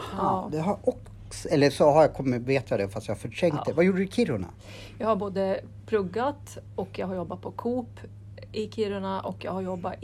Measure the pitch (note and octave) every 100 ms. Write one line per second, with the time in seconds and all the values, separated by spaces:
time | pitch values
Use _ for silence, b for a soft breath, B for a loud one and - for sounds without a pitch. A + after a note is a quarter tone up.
0 | - F#3+ G3 F#3+ - D3+ F3 G3+ B3+ -
1 | - - - - - D3 C#3+ - D3+ D3+
2 | D3 - C3 B2 B2 C3+ - A2 G2 G#2+
3 | - G#2 B2 - F3 D3 - D3+ F#3 F#3
4 | G3 - A3 G#2+ F2+ - B B B B
5 | A3 G#3 G3+ F#3+ F#3+ G3 - - - G#3+
6 | F#3 G#3 C4+ D4 - - - - F3+ -
7 | F#3+ F#3 E3 F#3 - - A#3 B3 A#3 -
8 | - - - - - A3 G#3+ - G3+ G3
9 | F#3+ F#3+ - F#3+ D#3+ F#3 F#3 F#3 F3+ -